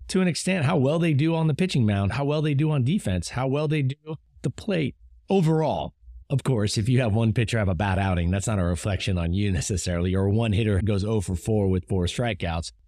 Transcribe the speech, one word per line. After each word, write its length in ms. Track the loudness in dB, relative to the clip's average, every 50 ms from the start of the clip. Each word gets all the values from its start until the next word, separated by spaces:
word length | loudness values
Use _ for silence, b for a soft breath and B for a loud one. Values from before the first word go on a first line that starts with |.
| -6 -2
to 140 | 0 0
an 60 | 2 0
extent, 380 | 0 -2 -2 -2 -2 0 0
how 120 | 0 2 2
well 220 | 2 2 2 2
they 140 | 2 2 2
do 220 | 2 2 2 2
on 120 | 2 2 0
the 60 | 2
pitching 320 | 0 0 0 0 2 2
mound, 280 | 2 2 2 0 0 -2
how 120 | -2 -2
well 160 | -2 -2 -2
they 120 | -2 0 0
do 180 | 0 0 2
on 120 | 2 0 0
defense, 460 | 0 0 0 0 0 -2 -2 -2 -4
how 180 | -4 -4 -2 0
well 200 | 0 0 0 0
they 140 | 0 0
do 140 | 0 -2 -4 -6 -10 -12
at 100 | -12 -12 _ _ _ -8
the 80 | -6 -6
plate 460 | -6 -6 -4 -2 -2 0 -2 -2 -6 _ -18 -20 -20 -12 _ 0
overall. 640 | 2 4 4 4 4 2 2 0 -2 -2 -4 -6 -10 _ -20 -20 -20 -16 -8 -2
Of 140 | -2 -2 0
course, 340 | 0 0 2 2 0 0 0
if 120 | 0 2
you 100 | 2 2
have 140 | 2 2 2
one 180 | 2 2 2
pitcher 260 | 2 2 0 0 0 0
have 120 | 0 0
a 60 | 0
bad 220 | 0 0 0 0 0
outing, 340 | 2 0 0 0 0 0
that's 160 | 0 0 -2 -2
not 120 | 0 0
a 40 | 0
reflection 540 | 0 0 -2 -2 -2 -2 -2 -2 -2 -2 0
on 140 | 0 0
you 180 | 0 0 0 0
necessarily, 640 | 0 0 -2 -2 -4 -4 -2 -2 -2 0 0 0 0
or 140 | 2 2 2
one 240 | 2 2 2 2
hitter 300 | 0 0 2 2 0 0
goes 240 | 0 0 0 0 0
oh 160 | 0 -2 -2
for 140 | -2 -2 -4
four 340 | -4 -2 0 0 2 2 2
with 180 | 2 0 0 -2
four 160 | -2 0 0
strikeouts. 720 | -2 -2 -2 -2 -2 -2 -4 -4 -4 -4 -4 -6 -8 -12 _ _